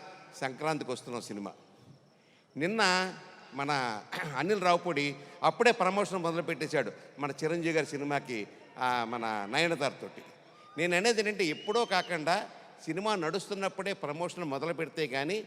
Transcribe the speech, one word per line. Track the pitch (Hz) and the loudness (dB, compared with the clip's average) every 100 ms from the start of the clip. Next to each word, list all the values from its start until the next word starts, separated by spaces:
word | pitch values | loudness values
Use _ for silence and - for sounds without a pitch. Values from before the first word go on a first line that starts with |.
| - - - - | -16 -18 -18 -6
సంక్రాంతికి | 135 123 151 151 - | -6 -2 -2 -2 -2
వస్తున్న | 123 135 117 | -6 -6 -8
సినిమా. | - 104 98 - - - - - _ _ _ _ _ 127 | -6 -6 -8 -10 -20 -20 -20 -20 _ _ _ _ _ -4
నిన్న | 170 226 190 185 185 160 - - - | -2 2 4 6 2 -4 -16 -20 -12
మన | 131 139 143 123 107 - 175 170 131 | -4 0 2 0 -4 -8 -8 -4 -2
అనిల్ | 170 208 | 0 4
రావుపూడి | 180 175 175 147 143 139 - - | 6 6 4 0 0 -2 -12 0
అప్పుడే | 156 - 240 | 2 6 6
ప్రమోషన్ | 240 185 202 185 185 | 6 4 2 0 0
మొదలు | 165 165 | 0 0
పెట్టేశాడు | 160 143 156 151 110 - - - | -2 -2 0 0 0 -4 -16 -6
మన | 143 | -4
చిరంజీవి | 139 156 170 160 | -2 -2 0 2
గారి | 160 139 | 2 0
సినిమాకి, | 143 143 143 139 113 98 - - - | -2 -2 -2 -2 -6 -6 -12 -18 -2
ఆ, | 127 123 | 0 2
మన | 113 120 113 107 101 | 0 -2 -2 -2 -2
నయనతారతోటి. | 135 170 151 135 - 98 - - - - - - - | 2 2 2 0 -2 -12 -14 -20 -20 -20 -20 -14 -2
నేను | 175 175 | 2 4
అనేది | 226 220 | 4 2
ఏంటంటే, | 208 202 | 0 0
ఎప్పుడో | 170 151 202 226 | 0 0 0 0
కాకుండా | 226 185 175 170 151 196 - - - - | 2 2 2 -2 2 0 0 -14 -20 -14
సినిమా | - 160 214 | -6 -2 0
నడుస్తున్నప్పుడే | 202 156 185 - 196 190 190 190 | 0 0 -2 -4 -4 -4 -2 -4
ప్రమోషన్ | 190 147 151 175 - | -4 -4 -4 -4 -4
మొదలు | 160 135 156 | -4 -2 -2
పెడితే | 156 156 165 151 | -2 -4 -2 -2
కానీ | 135 143 214 | 0 0 -2